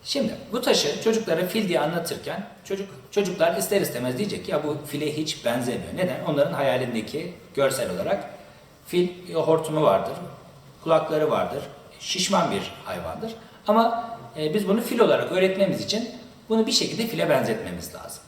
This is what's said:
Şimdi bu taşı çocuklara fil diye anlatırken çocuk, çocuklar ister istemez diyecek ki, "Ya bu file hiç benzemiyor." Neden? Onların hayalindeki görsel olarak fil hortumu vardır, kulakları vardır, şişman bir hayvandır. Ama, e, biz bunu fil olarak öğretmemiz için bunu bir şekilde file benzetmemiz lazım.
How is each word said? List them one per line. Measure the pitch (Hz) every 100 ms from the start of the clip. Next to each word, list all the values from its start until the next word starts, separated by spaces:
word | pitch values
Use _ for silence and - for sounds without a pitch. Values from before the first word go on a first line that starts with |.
| -
Şimdi | 277 214 - -
bu | 240
taşı | 262 220 220 196
çocuklara | 220 220 - 165 180
fil | 226 185
diye | 165
anlatırken | 151 175 170 - - 170 - -
çocuk, | - 196 196 - -
çocuklar | 202 185 180 165 -
ister | - 196
istemez | 147 127 127 127
diyecek | 202 - -
ki, |
"Ya | 156
bu | 151 147 -
file | 143 147 151
hiç | 156 - 117
benzemiyor." | 123 123 104 - 165
Neden? | 180 - 170
Onların | 143 143
hayalindeki | - 139 127 123 113 107 143 175 - - -
görsel | 139 - 95
olarak | 90 151 196 - - - - - - -
fil | 175 180 - -
hortumu | 165 160 160 - 156
vardır, | 147 98 - - 90 - - - - -
kulakları | 165 160 - 156 147
vardır, | 104 90 - - - - -
şişman | - 185 185 175 113
bir | 98 90 - -
hayvandır. | 90 90 104 226 - - - -
Ama, | 220 233 - - - - 156
e, | 156
biz | 202 190
bunu | 220
fil | - 233
olarak | 185 - -
öğretmemiz | 185 190 196 190 -
için | 151 214 247 - - - -
bunu | 226 220
bir |
şekilde | 240 170 165 226
file | 165 -
benzetmemiz | - - - - 90 - -
lazım. | - -